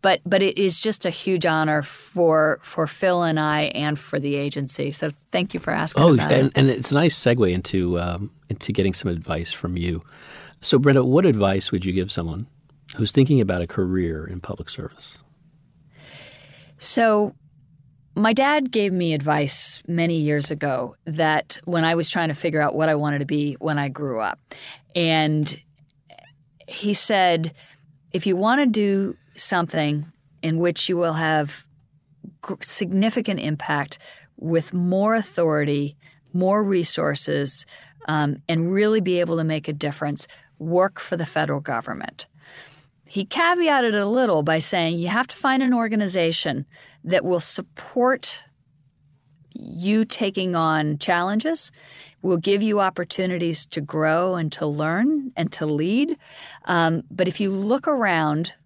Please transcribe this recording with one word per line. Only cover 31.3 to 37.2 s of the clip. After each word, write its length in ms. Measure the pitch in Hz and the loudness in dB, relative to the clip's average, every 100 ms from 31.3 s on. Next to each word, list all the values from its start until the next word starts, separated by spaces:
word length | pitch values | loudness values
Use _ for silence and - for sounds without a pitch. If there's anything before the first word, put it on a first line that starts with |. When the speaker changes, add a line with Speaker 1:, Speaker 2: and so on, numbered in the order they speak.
| 156 147 - - _ _ _ _ _ - _ | 0 0 -8 -18 _ _ _ _ _ -20 _
Speaker 1:
gr-, 120 | - 190 | -12 -8
significant 800 | - - 175 190 220 247 233 185 | -4 -2 0 2 2 0 -2 -4
impact 580 | 151 151 - 147 143 - - - _ - | -4 -4 -2 -4 -4 -10 -16 -20 _ -10
with 380 | 160 165 156 180 | 0 0 0 -2
more 400 | 175 190 208 226 | 0 2 2 0
authority, 800 | 202 - 165 151 147 143 143 - - _ _ | -2 0 2 2 0 0 -2 -8 -20 _ _
more 300 | 180 185 208 | 0 2 2
resources, 1040 | 202 185 170 - 151 143 | 2 0 0 0 0 -2